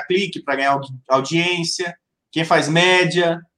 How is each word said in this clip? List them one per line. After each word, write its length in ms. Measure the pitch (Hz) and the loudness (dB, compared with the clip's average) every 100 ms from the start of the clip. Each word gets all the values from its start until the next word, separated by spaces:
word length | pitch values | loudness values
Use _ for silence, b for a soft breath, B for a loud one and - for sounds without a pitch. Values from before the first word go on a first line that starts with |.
| - | 0
clique, 360 | 185 196 - | -2 -2 -8
pra 140 | - 139 | -6 -2
ganhar 180 | 139 | 0
audi-, 200 | 139 135 131 - | -2 -4 -12 -2
audiência, 840 | 131 131 165 175 175 165 - 175 170 _ _ _ | 0 0 0 0 -2 -4 -6 -8 -10 _ _ _
quem 140 | 156 160 | -4 2
faz 240 | 165 143 | 2 2
média 720 | 160 180 185 180 170 175 165 - | 2 4 4 2 2 0 -2 -8